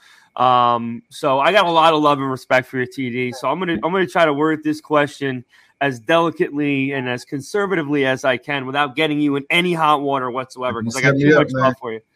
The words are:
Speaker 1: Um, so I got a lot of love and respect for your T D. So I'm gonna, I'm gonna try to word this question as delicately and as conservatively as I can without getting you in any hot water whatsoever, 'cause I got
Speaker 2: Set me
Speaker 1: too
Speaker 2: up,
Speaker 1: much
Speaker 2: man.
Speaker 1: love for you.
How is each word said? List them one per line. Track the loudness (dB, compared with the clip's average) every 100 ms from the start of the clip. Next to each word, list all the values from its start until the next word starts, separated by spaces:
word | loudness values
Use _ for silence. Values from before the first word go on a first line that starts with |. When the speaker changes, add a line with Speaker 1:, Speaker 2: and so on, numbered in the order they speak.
| _ _ _ 0
Speaker 1:
Um, | 4 4 4 2 -2 -10 -14
so | -6 -2 2
I | 4
got | 4 4
a |
lot | 4 4
of | 4
love | 2 2
and | -2
respect | -6 0 0 0
for | -4
your | -6
T | -6 -6
D. | -4 -6
So | -4 -4
I'm | -4
gonna, | -4
I'm | -4 -2
gonna | -2 0
try | 2
to | 2
word | 2 0 0
this | -4 -6
question | -2 0 0 -4 -6 -6 -12 _ _ _
as | -4 -4
delicately | 0 2 2 0 -4 -2 -2 -2 -2
and | -4 -4
as | -6 -8
conservatively | -10 -6 -4 -2 -2 0 0 0
as | 0
I | 0 -2
can | -4 -6 -4
without | -2 -2 -2
getting | -2 0
you | 0 -2
in | 0
any | 0 2
hot | 2 2 2
water | 0 -2 -4
whatsoever, | -6 -8 -8 -6 -4
'cause | -4 0
I |
got | 0
Speaker 2:
Set | 4
me |
Speaker 1:
too | 4 4
Speaker 2:
up, |
Speaker 1:
much | 2
Speaker 2:
man. | 0
Speaker 1:
love | -2 -2
for | -6
you. | -10 -14